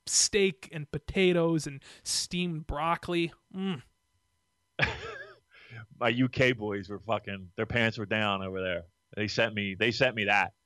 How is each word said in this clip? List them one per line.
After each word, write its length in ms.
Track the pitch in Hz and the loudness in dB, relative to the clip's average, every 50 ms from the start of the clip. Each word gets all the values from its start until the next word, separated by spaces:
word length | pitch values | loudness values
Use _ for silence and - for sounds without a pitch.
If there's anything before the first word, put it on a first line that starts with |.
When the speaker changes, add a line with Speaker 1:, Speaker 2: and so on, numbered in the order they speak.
| _ | _
Speaker 1:
steak 600 | - - - - - - 202 196 196 - - - - | 0 2 2 2 4 4 4 4 4 2 -2 -12 -12
and 180 | - 147 147 - | -10 -10 -8 -6
potatoes 760 | - 151 - - - 196 190 180 175 170 165 165 165 156 - | -8 -8 -8 -2 0 4 4 4 4 4 4 4 2 2 0
and 140 | 147 139 139 - - - - _ | -4 -10 -12 -16 -18 -20 -14 _
steamed 640 | - - - - - - 175 180 175 165 156 160 | -4 -4 -4 -4 -2 -2 -2 -2 -2 -4 -6 -6
broccoli. 680 | - 147 143 156 165 170 - - - 175 170 170 160 - _ _ _ - | -6 -4 -2 0 0 0 0 -2 -2 0 0 0 -2 -4 _ _ _ -8
Mm. 260 | 185 190 196 175 120 - _ _ _ _ _ _ _ _ _ _ _ _ _ _ _ _ _ _ - | -6 -4 -4 -4 -6 -10 _ _ _ _ _ _ _ _ _ _ _ _ _ _ _ _ _ _ -2
Speaker 2:
<laughs> 80 | - - - - - - 107 - - - - _ _ _ _ - - - 117 113 110 _ - - | -2 -2 -2 -8 -10 -12 -12 -12 -16 -16 -20 _ _ _ _ -20 -20 -18 -18 -18 -18 _ -6 0
My 100 | 120 117 | 0 2
U 180 | 117 123 131 127 | 4 4 2 2
K 220 | - - 131 127 127 | 4 4 4 4 4
boys 360 | 104 104 107 101 101 95 90 | 2 -2 -4 -4 -4 -6 -8
were 100 | 101 95 | -12 -12
fucking, 500 | 90 110 110 104 - 104 101 98 92 90 _ | -4 -2 -2 -2 -2 -6 -10 -10 -12 -12 _
their 100 | - 113 | -4 -4
pants 300 | - - 120 113 113 110 | 0 2 2 2 2 0
were 80 | 117 104 | -2 -4
down 340 | 95 110 110 107 104 101 95 | -2 0 0 2 0 0 -2
over 180 | 95 95 92 92 | -4 -6 -4 -4
there. 220 | 92 92 87 85 85 - _ _ _ _ - | -4 -2 -4 -4 -6 -10 _ _ _ _ -6
They 120 | 101 107 | -4 -4
sent 260 | 104 - - 113 113 107 | -2 2 2 2 2 2
me, 220 | 104 101 98 95 | -2 -2 -2 0
they 140 | 90 113 120 | 2 2 2
sent 240 | 113 117 135 127 107 | 4 2 2 2 2
me 100 | 107 104 | 0 0
that. 280 | 101 101 101 92 - - _ _ | 4 4 4 2 2 -4 _ _